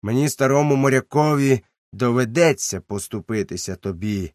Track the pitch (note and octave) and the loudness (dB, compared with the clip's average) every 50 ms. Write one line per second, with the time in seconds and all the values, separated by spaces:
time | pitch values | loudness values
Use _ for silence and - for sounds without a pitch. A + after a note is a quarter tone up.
0 | - G2+ A2+ C3 C#3+ D3+ - - C#3 C3 C#3 C#3+ D3+ D3 C#3 C3+ C3+ C#3 C3 C3 | -4 -2 0 0 0 0 0 0 0 2 4 2 4 2 2 2 2 2 2 2
1 | - _ - D3+ D3+ D3+ D3+ C#3+ C#3 C3+ C3+ A#2 _ _ _ _ _ _ - G2+ | 0 _ 0 2 2 2 2 2 4 2 2 2 _ _ _ _ _ _ -6 -2
2 | B2+ A#2+ A#2+ B2+ B2+ A2 A#2 E3 E3+ D#3+ C#3 - - - - F2+ - _ G2+ G2+ | -2 0 2 0 0 0 2 4 4 4 4 0 -4 -8 -8 -8 -8 _ -8 -8
3 | - - - G#2+ F#2 - A2+ A2 F#2+ - - F2+ - - F#2 F2 - G2 F#2 E2+ | -8 -8 -10 -10 -8 -4 -4 -4 -4 -4 -6 -10 -8 -10 -10 -8 -6 -8 -8 -6
4 | G2 G#2+ G#2 G2 F#2 D#2+ _ | -4 -4 -4 -4 -6 -8 _